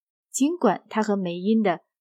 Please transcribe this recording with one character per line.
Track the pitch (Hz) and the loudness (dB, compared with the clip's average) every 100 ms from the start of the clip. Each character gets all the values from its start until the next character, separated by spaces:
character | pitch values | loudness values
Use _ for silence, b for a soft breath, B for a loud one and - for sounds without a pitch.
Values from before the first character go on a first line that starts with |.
| _ _ _ | _ _ _
尽 | - 277 349 | -2 0 2
管 | 233 170 - | 0 0 -4
她 | 220 | -4
和 | 214 202 | -2 -2
梅 | 180 175 | -4 -4
因 | 190 226 | 0 2
的 | 202 165 _ _ | 2 -2 _ _